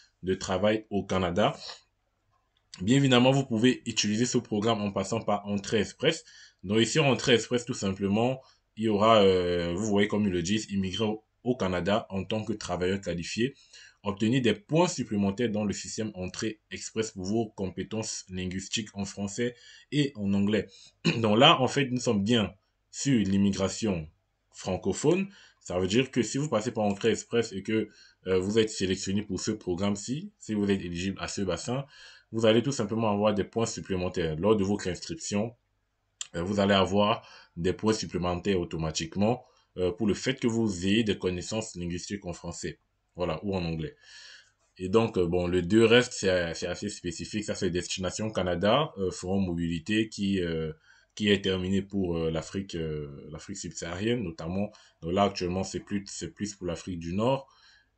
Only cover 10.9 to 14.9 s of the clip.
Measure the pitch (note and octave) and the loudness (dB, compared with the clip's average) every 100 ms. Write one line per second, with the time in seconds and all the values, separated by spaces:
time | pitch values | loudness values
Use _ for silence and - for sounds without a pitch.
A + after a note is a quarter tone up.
10.9 | F#2 G#2+ G#2+ - _ A#2+ A#2+ F#2+ F2+ F2 | -2 -2 -4 -10 _ -4 0 0 0 0
11.9 | A2 - G2 F#2 A2 G#2+ G#2 - F2 F2+ | 0 0 -6 -4 -4 -4 -6 -6 -2 0
12.9 | G2 F2+ E2+ E2+ G#2+ C3 - _ - - | -2 -4 -6 -6 -2 -4 -4 _ -20 -20
13.9 | _ G2+ G2 A2 C3+ A#2 G#2 - D#3 F3 | _ -8 -2 2 4 2 0 0 2 2